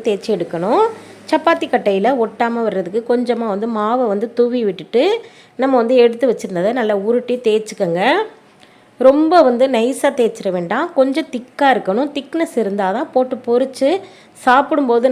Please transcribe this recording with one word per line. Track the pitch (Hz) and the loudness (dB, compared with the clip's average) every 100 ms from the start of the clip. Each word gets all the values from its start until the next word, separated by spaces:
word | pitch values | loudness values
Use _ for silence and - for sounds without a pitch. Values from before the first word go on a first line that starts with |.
| 220 | -2
தேய்ச்சி | 202 214 196 | -4 -4 -4
எடுக்கணும். | 170 165 185 320 453 - - - - | -4 -4 -2 0 0 -4 -18 -20 -4
சப்பாத்தி | 311 339 330 311 | 0 2 0 0
கட்டையில | 240 208 196 220 269 | -2 0 0 0 0
ஒட்டாம | 220 - 233 233 226 | -2 -2 -2 -2 -2
வர்றதுக்கு | 190 175 220 226 | -4 -4 -6 -2
கொஞ்சமா | 247 240 233 226 | -2 0 -2 -2
வந்து | 196 226 214 | -4 -4 -2
மாவை | 208 247 240 | -2 0 0
வந்து | 202 226 240 | -2 -4 0
தூவி | 240 247 208 | 0 0 -2
விட்டுட்டு, | 180 156 233 339 453 - - - - | -4 -4 0 0 -2 -6 -20 -20 -4
நம்ம | 262 262 | 0 2
வந்து | 226 254 | 2 4
எடுத்து | 233 233 262 | 4 2 -2
வச்சிருந்ததை | 202 196 180 190 254 | -2 -4 -2 -2 0
நல்லா | 214 202 202 | -2 -2 0
உருட்டி | 240 240 247 226 | -2 -2 -2 0
தேய்ச்சிக்கோங்க. | 214 214 - 180 170 226 349 427 - _ _ - _ _ _ 254 | 0 -2 -4 -2 0 0 0 -2 -10 _ _ -20 _ _ _ 4
ரொம்ப | 285 320 349 262 | 4 4 6 4
வந்து | 240 269 240 | 4 2 2
நைஸா | 233 269 285 254 | 0 0 -2 0
தேய்ச்சிட | 226 - 202 180 | -2 -2 -4 -4
வேண்டாம், | 170 226 339 285 | -2 -4 -2 0
கொஞ்சம் | 269 285 320 | 0 0 -4
திக்கா | 240 247 - 277 214 | -8 -12 0 2 2
இருக்கணும். | 190 208 294 285 | 0 -2 -2 -6
திக்னஸ் | 277 320 330 247 | -8 -4 -2 -2
இருந்தால் | 202 202 190 214 | -2 -2 -2 -4
தான் | 320 262 | -2 -2
போட்டு | 254 254 240 | -2 -4 -2
பொரிச்சு | 240 262 - 269 381 - - - - - | 0 0 0 0 0 -6 -20 -20 -2 4
சாப்பிடும்போது | 247 277 311 262 240 254 | 4 4 0 2 2 2